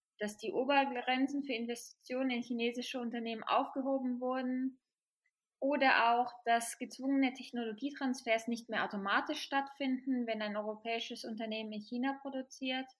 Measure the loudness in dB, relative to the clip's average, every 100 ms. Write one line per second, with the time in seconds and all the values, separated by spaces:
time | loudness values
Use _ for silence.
0 | _ _ -6 -4 -2 0 4 4 4 0
1 | 0 2 2 2 -2 -2 -2 -6 -8 -16
2 | -6 -2 0 0 -2 0 0 0 -4 -4
3 | -4 -4 -4 -4 0 2 2 -2 0 0
4 | 0 -2 -2 -2 -2 -2 -2 -6 _ _
5 | _ _ _ _ _ _ 0 6 6 8
6 | 6 4 2 -2 2 2 2 -4 -8 -4
7 | 0 4 2 0 -6 -4 -4 -4 -6 -4
8 | -2 -2 2 2 2 -4 -2 -2 -2 -2
9 | 0 0 0 -4 -2 -2 -2 -2 -2 -2
10 | 0 -2 0 -2 -2 -2 -4 -4 -4 -4
11 | -4 -8 -8 -6 -4 -4 -4 -8 -6 -2
12 | -2 -2 -6 -8 -8 -6 -4 -2 -4 _